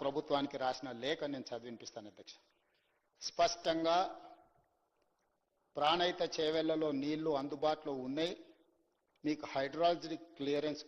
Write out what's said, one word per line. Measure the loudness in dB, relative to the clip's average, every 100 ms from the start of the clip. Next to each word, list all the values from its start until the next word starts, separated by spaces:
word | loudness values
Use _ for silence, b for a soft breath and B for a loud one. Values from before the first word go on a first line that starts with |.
ప్రభుత్వానికి | 0 0 2 2 0 -2
రాసిన | -2 -2 -6 -4
లేఖ | -2 -2 -2
నేను | -6 -6
చదివినిపిస్తాను, | -8 -10 -12 -12 -14 -14
అధ్యక్ష. | -18 -20 -20 _ _ _ _ _ _ _ -12 -6
స్పష్టంగా, | 2 2 2 0 2 4 4 2 -2 -16 -20 -20 _ _ _ _ _ _ _ _ _ _ _ _ 0
ప్రాణహిత | 4 4 4 2 -2 0
చేవెళ్లలో | 2 2 2 2 2 0
నీళ్లు | 0 -2 0 0
అందుబాటులో | -2 0 0 0 -2 -4 -4
ఉన్నాయి, | -2 -2 -4 -14 -20 _ _ _ _ _ _ -2
మీకు | -2 -2
హైడ్రాలజీ | 0 0 4 4 4 0 -8 -10 -6
క్లియరెన్స్ | 0 0 0 -2